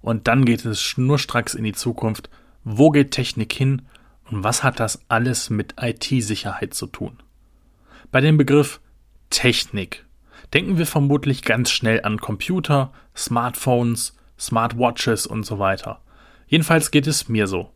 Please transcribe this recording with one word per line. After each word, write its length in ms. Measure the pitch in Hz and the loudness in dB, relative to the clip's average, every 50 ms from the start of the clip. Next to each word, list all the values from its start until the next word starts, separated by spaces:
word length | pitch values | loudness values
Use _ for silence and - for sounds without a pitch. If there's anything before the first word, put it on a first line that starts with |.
Und 260 | - 113 113 110 - | -2 -2 -4 -2 0
dann 160 | 120 117 135 131 | 2 4 4 4
geht 220 | 120 117 113 - | 4 2 2 0
es 160 | 117 107 - | -4 -4 -4
schnurstracks 720 | - - - - 127 131 147 139 - - - 120 117 - - | -4 -4 -2 -2 0 2 2 0 0 -2 -2 -2 -2 -2 -6
in 100 | - 113 | -4 -4
die 80 | 110 | -6
Zukunft, 580 | 101 - - 120 117 - - 110 110 - - - - - _ _ _ _ - | -6 -4 -4 -6 -4 -2 -2 -2 -4 -4 -10 -20 -20 -20 _ _ _ _ -8
wo 240 | 120 107 104 143 156 | -6 4 6 6 6
geht 220 | 147 143 139 139 | 8 6 4 4
Technik 420 | - - 127 - - 113 107 - - | 0 -4 -4 -4 -4 -6 -6 -6 -2
hin 300 | - 135 135 135 131 - - - - _ _ _ _ _ | 0 0 0 0 -2 -4 -12 -20 -20 _ _ _ _ _
und 180 | - 110 101 95 | -8 -6 -2 0
was 200 | 107 117 - - | 0 0 2 0
hat 180 | - - - | 0 0 0
das 200 | 117 110 - - - | -4 -4 -4 -8 -4
alles 420 | _ 120 113 120 127 120 - - - | _ 0 2 2 0 0 -2 -4 -4
mit 260 | 113 104 104 - - - | -4 -4 -4 -6 -8 -6
I-T-Sicherheit 960 | 127 120 117 - - - 139 127 107 104 107 - - 101 - - - 95 - | -6 -6 -4 -6 -4 -2 0 0 0 -2 -4 -6 -6 -8 -6 -6 -8 -8 -8
zu 140 | - - | -10 -10
tun? 320 | - - - - - - - - _ _ _ _ _ _ _ _ _ _ _ _ _ - - - - | -10 -10 -10 -10 -12 -12 -18 -20 _ _ _ _ _ _ _ _ _ _ _ _ _ -20 -20 -16 0
Bei 80 | - 131 | 2 4
dem 180 | 135 156 156 | 4 6 6
Begriff 440 | 147 139 123 139 147 143 143 - - _ _ - _ _ _ _ _ _ _ | 6 6 6 6 4 4 2 -2 -14 _ _ -20 _ _ _ _ _ _ _
Technik 760 | - - - 123 120 - - - - 101 95 - - - - _ _ _ _ _ - - - - - | -4 2 2 2 2 2 -2 -4 -6 -8 -8 -8 -12 -18 -18 _ _ _ _ _ -20 -20 -18 -2 -2
denken 240 | 156 190 - 196 | -2 0 0 0
wir 80 | 165 170 | 0 0
vermutlich 580 | - - 156 143 139 143 147 139 143 131 - - | 0 0 0 2 2 2 2 2 0 -2 -2 0
ganz 280 | - 117 117 120 - | -2 0 0 0 -2
schnell 300 | - - - 110 113 113 - | -2 0 0 0 0 0 0
an 160 | 104 107 110 | -2 -4 -4
Computer, 720 | - - 107 95 - - 180 185 156 - 147 139 131 135 - - _ _ _ | -6 -8 -8 -6 -4 -2 -2 -2 0 0 0 0 0 -2 -8 -20 _ _ _
Smartphones, 1040 | - - - 120 120 117 - - - - 131 123 120 120 117 117 110 - - _ _ _ _ _ | -12 -6 -2 -2 -2 -2 -2 -6 -4 0 0 2 2 2 0 -2 -2 -6 -10 _ _ _ _ _
Smartwatches 880 | _ - - 117 113 113 120 123 117 123 120 117 - - 127 113 101 - | _ -8 -2 -2 0 0 0 -2 0 0 0 0 0 -2 0 0 -2 -2
und 200 | - 107 110 107 | -6 -6 -8 -6
so 120 | - 110 98 | -6 -4 0
weiter. 420 | 101 95 95 92 - - - - - _ - - - - _ - _ | 0 0 0 -2 -6 -12 -14 -14 -18 _ -20 -20 -20 -20 _ -20 _
Jedenfalls 440 | - 143 165 156 - 170 160 156 - | 0 2 2 4 4 2 2 2 4
geht 160 | - 147 139 | 2 2 2
es 220 | 160 147 - - - | 2 -2 -2 -2 -2
mir 180 | 113 107 104 | 0 0 0
so. 240 | 95 95 87 95 - _ | 0 0 -4 -6 -8 _